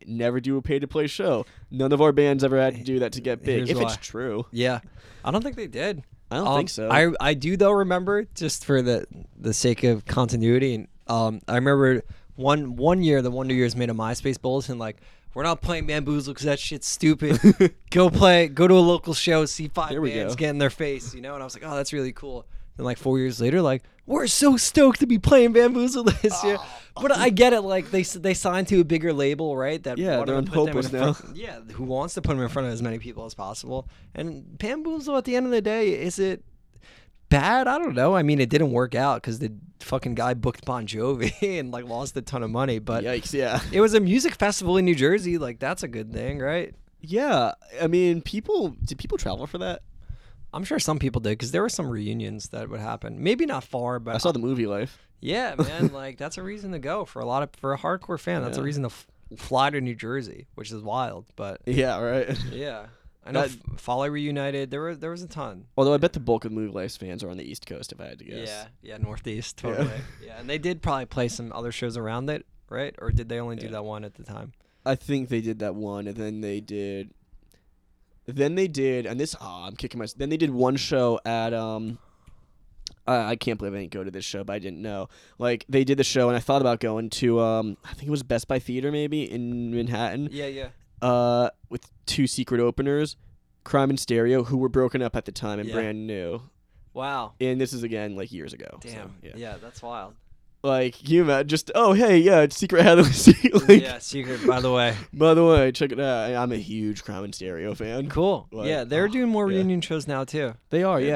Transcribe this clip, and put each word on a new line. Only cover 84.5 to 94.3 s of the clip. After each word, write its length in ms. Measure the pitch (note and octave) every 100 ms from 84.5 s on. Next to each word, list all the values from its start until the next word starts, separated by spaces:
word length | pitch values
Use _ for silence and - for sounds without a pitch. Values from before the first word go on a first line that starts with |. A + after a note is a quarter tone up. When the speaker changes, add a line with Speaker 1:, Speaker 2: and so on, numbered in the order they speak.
Speaker 1:
I 40 | G#2
didn't 240 | F#2+ E2
know. 260 | G#2+ G2 F#2 - _ -
Like, 260 | B2 A#2+ -
they 160 | C3+
did 140 | C3 C#3
the 60 |
show, 240 | B2+ C3+ B2
and 80 | A#2+
I 40 |
thought 200 | - C#3
about 200 | B2+ A#2
going 300 | A2+ A2 A2+
to, 300 | - A#2+ A#2
um, 360 | A2+ A2+ A2 G2
I 80 | -
think 140 | - C#3+
it 20 |
was 120 | D3
Best 240 | B2+ A#2 -
Buy 120 | C3
Theater, 340 | A#2+ B2+ C#3+
maybe, 380 | D3 D3 D3+ B2+
in 440 | A#2+ A#2+ A#2+ A#2
Manhattan. 540 | A#2+ A#2+ A2+ A2+ A#2 D3
Speaker 2:
Yeah, 160 | C#3+ C#3
yeah. 220 | C3+ B2+ - _ -
Speaker 1:
Uh, 480 | B2 B2 A#2+ A#2+ A#2+ - -
with 200 | A#2+ - _ -
two 200 | - B2+
secret 340 | - A#2+ A#2+
openers, 560 | A#2+ - C#3 D3 D3+ - - - _ _
Crime 260 | - C#3+ C3+
and 80 | C3+
Stereo, 460 | - A#2 A#2